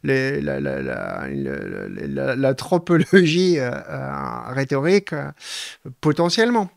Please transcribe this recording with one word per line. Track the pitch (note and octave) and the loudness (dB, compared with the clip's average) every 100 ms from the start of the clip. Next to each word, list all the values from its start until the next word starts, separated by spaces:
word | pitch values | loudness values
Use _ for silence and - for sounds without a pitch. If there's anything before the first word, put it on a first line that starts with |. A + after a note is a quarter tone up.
les, | C#3+ C3+ C3+ C#3+ | 2 0 2 -2
la, | C#2+ C#2 | -2 -2
la, | C#2 C2+ | -4 -4
la, | C2 A#1 G1+ G1+ C2+ | -4 -6 -6 -8 -6
le, | C#2 C2+ C#2 G1+ G1+ G1+ | -6 -4 -6 -8 -8 -8
le, | F#2+ C#2+ | -8 -6
la, | C#3 C3+ B2+ | -4 -2 2
la | C3+ C3 | 2 0
tropologie, | - F3+ E3+ E3+ - F#3+ E3 E3 F#3 E3 | 0 0 4 2 6 6 6 4 4 2
euh, | B2 | 0
euh, | C3 - C#3 C3+ C#3 C3+ A#2+ A#2 | -4 -8 -8 -6 -6 -6 -8 -6
rhétorique, | C3 C3+ C#3 D#3 G3 G3 | -4 0 0 4 2 2
euh, | D3 C#3+ - - - - - D3 C3 | -8 -8 -12 -12 -10 -12 -14 -16 0
potentiellement. | D3+ D3+ E3+ A#3 A3+ A#3+ F#3+ | 0 4 2 4 4 2 0